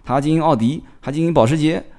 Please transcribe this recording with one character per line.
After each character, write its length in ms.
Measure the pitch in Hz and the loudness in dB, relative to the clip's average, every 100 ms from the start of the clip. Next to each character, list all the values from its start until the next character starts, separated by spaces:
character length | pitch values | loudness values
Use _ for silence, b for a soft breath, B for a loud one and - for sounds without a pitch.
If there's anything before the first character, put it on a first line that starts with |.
他 100 | - | -4
还 60 | 135 | -2
经 140 | 147 | 0
营 80 | 160 | 0
奥 120 | 160 | 2
迪， 280 | 127 117 160 b b | 2 0 -2 b b
还 100 | - | -8
经 140 | 147 | -2
营 80 | 165 | 0
保 140 | 151 117 | 2 2
时 100 | 156 | 2
捷 260 | 156 170 - | 0 -2 -8